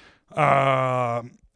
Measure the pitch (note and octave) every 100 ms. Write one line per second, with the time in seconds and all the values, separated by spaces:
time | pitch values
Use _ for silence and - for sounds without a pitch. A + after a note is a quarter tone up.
0 | - _ _ - C#3+ C#3 C3+ C3 C3 B2+
1 | A#2+ A#2+ A#2 - _